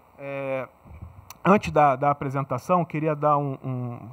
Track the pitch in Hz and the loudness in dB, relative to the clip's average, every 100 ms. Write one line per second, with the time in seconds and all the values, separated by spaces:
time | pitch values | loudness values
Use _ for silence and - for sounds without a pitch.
0 | _ - 139 139 135 131 123 _ - - | _ -16 -12 -8 -6 -6 -6 _ -20 -18
1 | - - - - - 208 - 156 147 135 | -18 -20 -20 -2 4 4 4 4 4 4
2 | 143 143 143 139 135 127 - 180 160 151 | 2 0 -2 -4 -4 -4 0 0 0 -2
3 | 156 147 151 147 143 131 135 127 123 120 | -2 0 2 2 0 -4 -6 -6 -6 -10
4 | 110 | -14